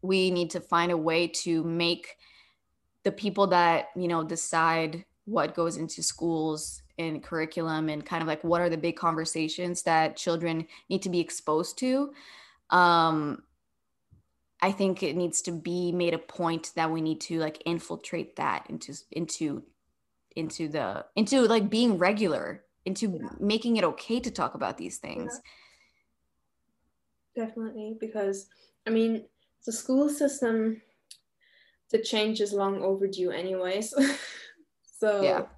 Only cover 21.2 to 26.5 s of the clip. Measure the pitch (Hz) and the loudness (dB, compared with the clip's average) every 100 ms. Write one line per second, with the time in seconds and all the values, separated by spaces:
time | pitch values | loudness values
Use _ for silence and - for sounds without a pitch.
21.2 | 214 269 233 226 208 220 240 185 180 214 | 4 6 6 6 4 4 4 4 2 4
22.2 | 208 147 78 - _ _ - 190 214 170 | 0 0 -4 -10 _ _ -8 -4 -2 -4
23.2 | - - 202 220 240 226 180 143 - 233 | -8 -2 0 0 2 4 2 0 -4 -2
24.2 | 240 196 123 139 101 - 87 - - - | -2 -4 -4 -2 -6 -4 -10 -10 -10 -8
25.2 | - 240 - - - _ _ _ _ _ | -8 -10 -16 -20 -20 _ _ _ _ _
26.2 | _ _ _ | _ _ _